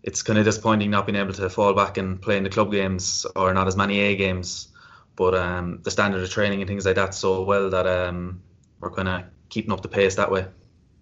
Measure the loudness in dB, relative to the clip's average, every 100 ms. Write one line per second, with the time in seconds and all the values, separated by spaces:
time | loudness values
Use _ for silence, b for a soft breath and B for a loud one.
0 | -6 -6 0 4 4 2 2 2 2 0
1 | 0 -2 -2 -2 -4 2 4 4 2 0
2 | -4 -4 -2 0 0 0 2 0 0 -2
3 | -4 -4 -4 0 2 2 2 2 0 2
4 | 2 2 0 -2 -6 -10 -14 b b b
5 | b 0 2 2 0 -4 -6 -6 -4 0
6 | 0 0 -4 0 0 0 -4 -2 0 2
7 | 0 -2 0 0 2 2 2 0 2 0
8 | -2 -4 -8 -10 -16 _ _ _ -8 -4
9 | -2 -4 -8 -20 _ -8 -4 -6 -2 2
10 | 2 2 0 0 -2 -14 _ _ _ _